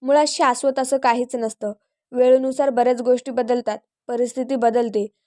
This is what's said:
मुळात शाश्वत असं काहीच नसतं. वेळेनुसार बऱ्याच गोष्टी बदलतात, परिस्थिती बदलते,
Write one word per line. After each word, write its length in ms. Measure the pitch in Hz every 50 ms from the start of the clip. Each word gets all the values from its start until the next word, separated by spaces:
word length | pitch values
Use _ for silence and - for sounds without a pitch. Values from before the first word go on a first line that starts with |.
मुळात 240 | 254 254 277 294 302
शाश्वत 520 | 294 - - 330 254 240 - - 277 262 269
असं 180 | 262 269 277
काहीच 380 | 269 262 247 233 247 247 247 -
नसतं. 380 | 240 226 220 214 - 214 208 208 - _ _ _ _ _ _
वेळेनुसार 580 | 254 247 254 254 262 262 262 262 262 269 277 277
बऱ्याच 320 | 247 247 240 254 247 240
गोष्टी 300 | 240 247 254 240 - 269
बदलतात, 460 | 247 247 247 220 247 247 240 - 214 220 - _ _ _ _
परिस्थिती 480 | - 247 233 247 233 - 262 254 254 269
बदलते, 520 | 254 233 233 226 247 233 233 196 214 202 214 _ _ _